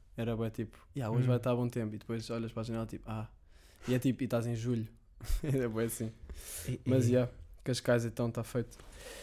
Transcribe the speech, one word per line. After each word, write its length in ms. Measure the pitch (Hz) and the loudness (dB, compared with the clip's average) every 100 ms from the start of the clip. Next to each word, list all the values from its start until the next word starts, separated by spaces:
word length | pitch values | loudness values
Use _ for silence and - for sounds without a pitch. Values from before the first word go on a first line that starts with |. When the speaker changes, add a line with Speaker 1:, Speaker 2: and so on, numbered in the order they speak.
| - - | -12 -4
Speaker 1:
Era 200 | 117 110 | -2 0
bué 140 | 113 | -2
tipo, 280 | 110 110 - - - | -2 -6 -8 -12 -6
"Yeah, 160 | 113 | 0
hoje 120 | 127 | 2
Speaker 2:
Hum. 40 | 127 | 4
Speaker 1:
vai 80 | 123 | 4
estar 180 | 127 120 | 2 0
bom 120 | 123 | 0
tempo." 260 | 120 110 107 | -2 -4 -6
E 20 | |
depois 320 | - 113 110 | -6 -6 -4
olhas 220 | 117 113 | -4 -4
para 100 | - | -4
a 40 | 113 | -4
janela 200 | 113 113 | -4 -4
tipo, 180 | - - | -8 -8
"Ah." 200 | 110 107 - - - - - - | -8 -8 -12 -20 -20 -20 -10 0
E 60 | 123 | 2
é 40 | |
tipo, 220 | 135 117 | 2 2
e 40 | 127 | 0
estás 200 | 117 117 | 0 0
em 80 | |
julho. 340 | 117 117 117 110 - - - | -2 0 0 -2 -8 -20 -10
<laughs> 220 | - - | 0 0
Era 280 | 156 135 120 | 2 2 2
bué 160 | 110 117 | 2 0
assim. 260 | - 110 - - - - - - | 0 -4 -6 -12 -14 -10 -8 -4
Speaker 2:
E, 120 | 127 - | -2 4
Speaker 1:
Mas, 220 | 131 120 | 6 6
Speaker 2:
e 60 | |
Speaker 1:
yeah, 180 | 123 123 - - - | 6 4 -2 -16 -8
Cascais 400 | - 123 - 120 117 | -2 0 4 4 4
então 240 | 110 120 | 0 -2
tá 140 | 113 | -2
feito. 340 | 110 123 113 - - - - - | -4 -2 -4 -8 -18 -16 -14 -14